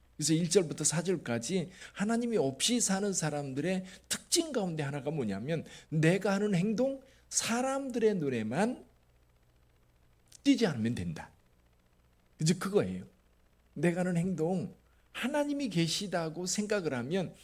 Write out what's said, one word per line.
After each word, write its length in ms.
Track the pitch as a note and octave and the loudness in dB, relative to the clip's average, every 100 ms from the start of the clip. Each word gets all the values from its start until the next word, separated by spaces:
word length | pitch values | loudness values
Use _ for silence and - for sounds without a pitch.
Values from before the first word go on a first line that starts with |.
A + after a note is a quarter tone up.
| _ - | _ -4
그래서 180 | D3+ | 0
일 160 | D#3+ F3 | 2 4
절부터 340 | G3+ E3 C#3 | 4 2 0
사 200 | D3 D#3 | 0 0
절까지 640 | E3+ F#3 - A#2 - F#3+ F3 - - | 0 -2 0 -2 0 -2 -2 -8 -16
하나님이 440 | - G#3 A#3 A#3+ G#3+ | -4 -2 0 0 2
없이 420 | C3+ C3 - A#3+ | 0 0 2 2
사는 320 | - G3 G#3 | 2 2 0
사람들의 720 | F3+ D#3 D3 C#3+ C3 E3 F#3+ F#3 - - | 0 -2 -2 -4 -2 -2 -2 -4 -14 -8
특징 440 | - - - E4 | -8 0 0 2
가운데 300 | B3+ F#3 D#3+ | 0 0 -2
하나가 280 | C#3+ C#3+ C3+ | -2 -2 -2
뭐냐면 540 | D#3 A2+ G2 B2 E3 - - - | -2 -2 -2 -2 -4 -4 -14 -4
내가 440 | D#3+ D#3 F#3+ G3+ | 4 4 4 2
하는 220 | G3 G#3 F#3 | 0 2 2
행동, 460 | G3+ G#3+ C4 C4+ - - _ | 2 2 0 -2 -12 -20 _
사람들의 840 | - - A#3 C4 C4+ C#4 A#3 A3 G3 | -4 -2 0 0 -2 -4 2 2 2
눈에만 720 | C#3+ B2 G#2+ C3 A3 C#4 - _ _ _ _ _ _ _ _ _ _ _ _ _ _ - | 0 0 0 0 0 -2 -12 _ _ _ _ _ _ _ _ _ _ _ _ _ _ -2
띄지 240 | - B3 G#3+ | 2 4 2
않으면 280 | B2+ A2 A#2+ | 2 0 -2
된다. 360 | F2 D#2 - - _ _ _ _ _ _ _ _ _ - | -4 -6 -12 -20 _ _ _ _ _ _ _ _ _ -2
이제 140 | D#3 | 0
그거예요. 520 | F3+ G3 G3+ G2+ F#2 - _ _ _ _ _ _ | 0 2 2 2 -2 -10 _ _ _ _ _ _
내가 280 | - E3 E3+ | -2 0 2
하는 140 | F3+ E3+ | 0 0
행동, 600 | F3+ E3+ D#3 F#3+ A#2 - _ _ _ | 0 -2 -2 -2 -4 -10 _ _ _
하나님이 580 | - A#3+ D4 D4 C#4+ C4+ | -6 -2 0 0 -2 -2
계시다고 760 | E3+ E3 - G3+ F3 D#3+ D#3+ F#3 | 0 0 0 -2 -4 -4 -4 -4
생각을 480 | - G#3 G#3 D#3+ | -2 0 -2 0
하면 400 | B2+ B2 F#3 E3+ - | -4 -2 -2 -2 -8